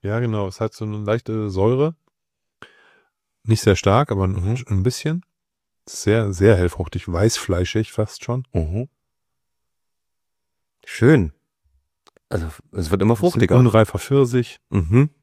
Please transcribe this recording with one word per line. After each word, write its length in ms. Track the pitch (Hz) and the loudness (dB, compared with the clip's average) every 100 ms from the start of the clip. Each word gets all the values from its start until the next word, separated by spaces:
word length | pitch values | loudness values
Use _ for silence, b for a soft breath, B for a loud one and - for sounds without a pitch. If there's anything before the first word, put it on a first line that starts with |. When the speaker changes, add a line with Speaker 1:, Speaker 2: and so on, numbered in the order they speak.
Speaker 1:
Ja, 200 | 98 110 | -4 -4
genau. 260 | 120 107 98 | -2 -4 -4
Es 140 | - | -4
hat 140 | 110 | -8
so 100 | - | -6
eine 140 | 107 107 | -8 -6
leichte 520 | 104 113 - 110 107 | -4 -4 -4 -6 -4
Säure. 460 | 95 104 131 151 165 _ _ _ _ _ _ b b b b b _ _ _ | 0 0 2 -2 -4 _ _ _ _ _ _ b b b b b _ _ _
Nicht 200 | 110 110 | -2 0
sehr 140 | - 92 | 2 2
stark, 340 | - 104 147 | 4 2 2
aber 120 | 101 | 0
ein, 80 | 95 | -2
Speaker 2:
Mhm. 320 | 92 92 123 120 | -2 -4 -6 -4
Speaker 1:
ein 140 | 98 | -2
bisschen. 420 | 98 - 151 165 - _ _ _ _ _ - | -2 -2 -6 -6 -8 _ _ _ _ _ -18
Sehr, 460 | - - 110 107 | -6 0 0 0
sehr 240 | 87 98 98 | 2 4 4
hellfruchtig, 540 | 87 - 87 92 - | 2 -2 -8 -8 -6
weißfleischig 800 | 85 110 - - 87 92 110 110 | 0 0 0 -4 -2 -2 -2 -4
fast 320 | - 107 - | -4 -6 -6
schon. 220 | - 123 127 | -8 -8 -4
Speaker 2:
Mhm. 360 | - 78 95 131 _ _ _ _ _ _ _ _ _ _ _ _ _ _ _ _ _ _ _ - | -4 -4 -4 -8 _ _ _ _ _ _ _ _ _ _ _ _ _ _ _ _ _ _ _ -18
Schön. 460 | - 117 151 82 - _ _ _ _ _ _ _ _ _ | 0 4 4 2 -6 _ _ _ _ _ _ _ _ _
Also, 180 | - 78 - _ | -8 -8 -12 _
es 180 | - 80 | -10 -4
wird 120 | 95 | 0
immer 120 | 101 | 0
Speaker 1:
Bisschen 160 | 117 175 | 2 0
Speaker 2:
fruchtiger. 240 | 117 98 117 | 0 2 4
Speaker 1:
unreifer 420 | 123 110 110 101 | 6 4 2 -2
Pfirsich. 600 | - 139 127 123 120 - _ | -2 0 2 0 -4 -10 _
Speaker 2:
Mhm. 400 | 107 80 113 151 _ | -2 2 2 2 _